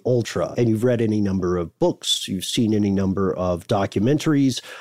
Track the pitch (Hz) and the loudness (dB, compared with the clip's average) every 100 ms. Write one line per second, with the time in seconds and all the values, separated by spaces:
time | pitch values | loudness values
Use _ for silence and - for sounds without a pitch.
0 | - 123 107 95 80 - 117 110 123 120 | 0 0 0 -4 -4 0 0 2 2 2
1 | 110 107 101 95 90 90 85 - 175 - | 2 2 0 0 0 -2 -4 0 0 0
2 | - - - 95 - - 110 107 101 98 | -4 -4 -4 -6 -4 -2 0 2 0 0
3 | 95 98 95 - 90 87 - 104 98 - | 0 0 -2 -2 -2 -2 -2 -2 0 0
4 | 110 147 160 143 135 120 - - | 0 2 2 2 2 0 -8 -18